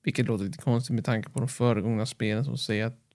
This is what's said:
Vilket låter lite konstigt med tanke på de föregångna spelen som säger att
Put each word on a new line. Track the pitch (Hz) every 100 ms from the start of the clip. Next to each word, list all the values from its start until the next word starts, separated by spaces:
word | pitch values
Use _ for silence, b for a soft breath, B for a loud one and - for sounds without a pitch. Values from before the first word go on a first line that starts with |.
Vilket | - - 120
låter | 110
lite | 98 -
konstigt | - 117 120
med | 120
tanke | 120 113 98
på | 117
de | 120
föregångna | - 120 107 104 110 117
spelen | - 110 107
som | 135 123
säger | - 107 113
att | 120 _